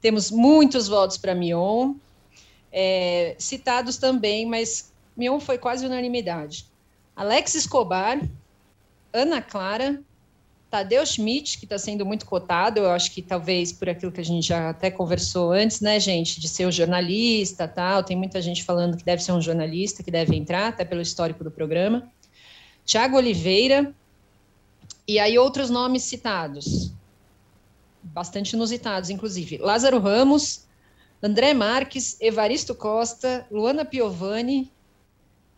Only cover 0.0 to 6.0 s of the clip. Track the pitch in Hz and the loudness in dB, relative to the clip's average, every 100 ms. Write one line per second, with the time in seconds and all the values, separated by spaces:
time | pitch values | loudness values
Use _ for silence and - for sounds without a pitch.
0 | 226 214 190 226 254 311 285 269 202 208 | 2 2 0 4 8 8 8 4 2 2
1 | 190 - - 180 175 170 185 220 269 277 | 2 0 -2 -2 0 0 0 0 0 -4
2 | _ _ _ _ - _ _ - 190 190 | _ _ _ _ -20 _ _ -2 0 0
3 | 180 175 170 170 - 262 262 247 247 254 | 0 0 -2 -4 -8 -6 -2 -2 -2 -2
4 | 262 262 208 214 226 226 226 - - _ | 0 2 0 -2 -2 -4 -4 -6 -10 _
5 | _ - 247 285 294 254 247 254 262 254 | _ -6 -2 -2 -2 -4 -2 -4 -4 -4